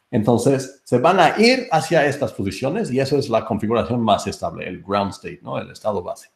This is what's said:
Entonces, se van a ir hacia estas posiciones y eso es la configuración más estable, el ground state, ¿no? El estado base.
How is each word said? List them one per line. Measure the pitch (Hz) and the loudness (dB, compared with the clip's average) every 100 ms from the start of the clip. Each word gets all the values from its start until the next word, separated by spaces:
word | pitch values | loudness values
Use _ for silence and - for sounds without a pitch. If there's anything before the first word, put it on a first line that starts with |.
| _ | _
Entonces, | 120 107 117 143 135 131 - - | -2 2 2 4 0 -2 -12 -2
se | - | 2
van | 165 190 | 4 4
a | 156 - | 4 4
ir | 226 254 226 | 4 4 0
hacia | 160 143 165 143 | -2 2 2 2
estas | 135 120 | 0 -4
posiciones | - 98 95 131 190 180 | -4 -6 -4 -4 -4 -4
y | 127 | -2
eso | 135 143 | 0 0
es | - | 2
la | 110 - | 0 0
configuración | 107 107 117 104 120 | -4 0 0 0 0
más | 113 95 - | 2 2 0
estable, | 85 87 85 85 | -6 -8 -8 -10
el | 90 | -10
ground | 87 101 98 | -4 -2 -2
state, | 92 87 87 | -6 -12 -14
¿no? | - 131 | -10 -10
El | - | -10
estado | - 110 101 | -10 -6 -6
base. | 92 - - | -6 -12 -16